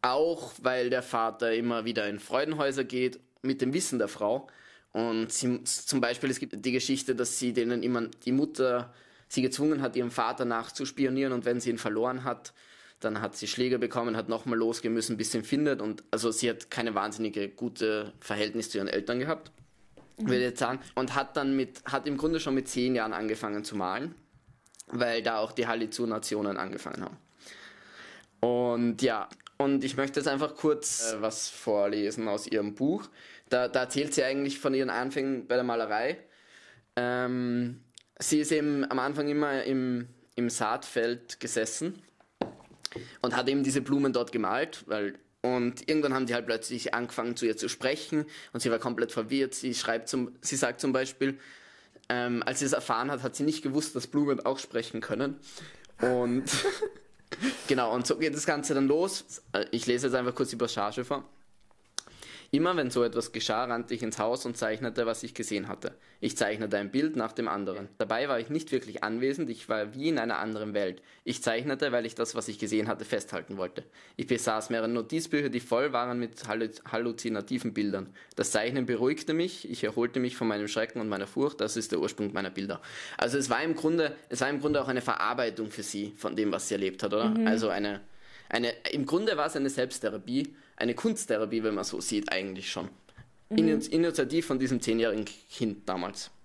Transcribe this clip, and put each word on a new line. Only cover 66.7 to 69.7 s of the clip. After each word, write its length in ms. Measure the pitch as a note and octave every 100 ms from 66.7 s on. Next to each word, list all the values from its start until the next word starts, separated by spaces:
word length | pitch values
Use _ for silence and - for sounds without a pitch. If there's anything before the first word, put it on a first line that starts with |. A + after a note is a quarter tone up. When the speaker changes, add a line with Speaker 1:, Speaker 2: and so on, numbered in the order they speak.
| G2+
Speaker 1:
ein 140 | G2+
Bild 240 | A#2+ D#3 D3+
nach 160 | A2+
dem 160 | - A2+
anderen. 420 | G2 G2 G2 G2 -
Dabei 320 | G#2+ A2+ C#3+
war 100 | A#2+
ich 120 | A2+
nicht 200 | D3+ D#3
wirklich 320 | C3 A2+ F#2
anwesend, 460 | A2 A2+ C3 C#3 D#3
ich 200 | A2+
war 260 | -